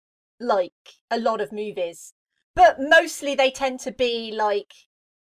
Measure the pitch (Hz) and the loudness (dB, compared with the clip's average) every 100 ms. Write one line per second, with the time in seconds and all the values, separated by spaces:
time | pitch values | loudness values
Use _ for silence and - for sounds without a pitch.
0 | _ _ _ - 240 202 175 _ - _ | _ _ _ -8 -2 -2 -2 _ -20 _
1 | - 233 226 220 202 208 214 190 170 165 | -8 -4 -2 -4 -6 -8 -10 -6 -8 -10
2 | - _ _ _ _ - 349 - 277 320 | -20 _ _ _ _ 4 4 4 4 4
3 | 320 - 285 277 262 262 269 254 254 - | 4 -2 -4 0 0 0 -6 -6 -10 -4
4 | 240 233 226 214 214 202 - - _ _ | -2 -2 -6 -4 -2 -2 -6 -16 _ _
5 | _ _ | _ _